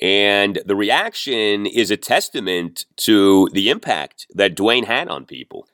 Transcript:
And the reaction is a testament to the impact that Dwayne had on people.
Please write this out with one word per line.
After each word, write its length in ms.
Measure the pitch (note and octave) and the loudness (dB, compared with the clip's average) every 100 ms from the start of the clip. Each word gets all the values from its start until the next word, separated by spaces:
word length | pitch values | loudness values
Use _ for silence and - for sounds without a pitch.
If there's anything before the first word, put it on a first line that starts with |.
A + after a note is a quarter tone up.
And 600 | F#2 G2 G2+ G2+ G2+ F#2+ | 0 2 4 4 2 -2
the 100 | F2+ | -4
reaction 920 | G2+ G#2 C#3 A3 - - A#2+ G#2+ G#2 G2+ | -2 0 0 -2 -8 -6 -2 0 -2 -2
is 240 | A2+ G2+ | -2 -2
a 60 | G#2 | -2
testament 920 | - C#3 - D3+ F#2+ F2+ E2+ - - - | 0 -2 -2 -8 -4 -4 -4 -10 -16 -6
to 520 | - G#2+ G2 G2 F#2+ | 2 4 6 6 4
the 160 | F#2+ G2 | 2 -2
impact 580 | G3+ - F#2 C#2 - - | -2 -2 -4 -6 -14 -12
that 220 | F2 G2 E2+ | -2 -2 0
Dwayne 300 | G2+ B2 G#2+ | 0 0 0
had 220 | B2 F3 | -4 -6
on 180 | D2 C2 | -10 -12
people. 420 | B1+ - - - | -18 -18 -18 -20